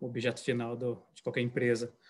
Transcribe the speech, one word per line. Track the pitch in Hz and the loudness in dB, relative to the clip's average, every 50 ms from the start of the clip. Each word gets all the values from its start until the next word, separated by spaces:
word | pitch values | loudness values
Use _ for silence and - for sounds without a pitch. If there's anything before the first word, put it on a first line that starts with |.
objeto | 131 120 117 117 120 123 117 - | -8 -6 -2 0 0 0 0 0
final | - 135 123 120 117 117 120 | -2 -2 0 0 0 -4 -4
do, | 117 127 120 117 - - _ - | -4 -2 -4 -4 -4 -8 _ -16
de | - | -8
qualquer | - 123 - 131 | -6 -4 -2 0
empresa. | 123 120 - 127 123 120 117 113 120 120 - _ _ - | 0 0 2 2 4 4 4 4 2 -4 -8 _ _ -20